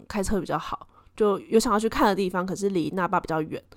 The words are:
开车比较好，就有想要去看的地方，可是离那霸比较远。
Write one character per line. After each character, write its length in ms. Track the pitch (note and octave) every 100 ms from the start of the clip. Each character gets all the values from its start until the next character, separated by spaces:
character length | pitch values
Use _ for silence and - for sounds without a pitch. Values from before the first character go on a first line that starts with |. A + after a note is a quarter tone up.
| -
开 120 | G#3
车 200 | F#3+ G3
比 40 | -
较 120 | D3+
好， 320 | - - - _ _ -
就 240 | G#3 F#3
有 180 | - A3+
想 140 | B3
要 80 | G#3
去 80 | A3
看 180 | C#4 A3
的 80 |
地 160 | F#3+ F#3
方， 160 | F#3 F#3
可 80 |
是 140 | F#3 G3+
离 240 | F#3 D3
那 140 | F#3 F3+
霸 100 | F3+
比 100 | -
较 140 | D#3+
远。 220 | D#3+ - -